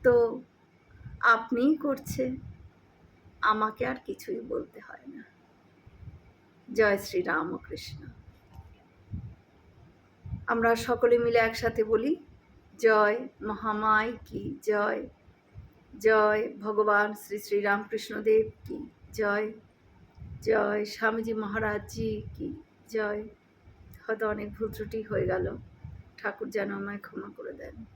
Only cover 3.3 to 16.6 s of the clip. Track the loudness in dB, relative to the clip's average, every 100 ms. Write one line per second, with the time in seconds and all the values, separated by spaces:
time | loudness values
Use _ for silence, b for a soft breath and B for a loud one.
3.3 | _ 0 2 0 -2 -4 -4 -10 -12 -8
4.3 | -8 -6 -8 -8 -16 -20 -18 -18 -18 -20
5.3 | _ _ _ _ _ -20 -20 -20 -20 -20
6.3 | _ _ _ -6 4 4 4 0 -2 0
7.3 | -2 -2 -8 -10 -12 -12 -14 -16 -20 -20
8.3 | -20 _ -20 -20 -20 _ _ -12 -10 -10
9.3 | -18 _ _ _ -20 -20 _ _ _ -10
10.3 | -8 -2 2 4 2 0 4 6 6 6
11.3 | 4 4 2 -2 0 2 2 2 -2 -4
12.3 | -20 _ -20 _ 2 6 6 6 2 -6
13.3 | _ -8 -4 -4 0 4 4 2 -6 -10
14.3 | -8 -8 -4 0 2 2 -2 -8 _ _
15.3 | _ _ -20 -20 _ _ 2 6 6 6
16.3 | 4 0 -6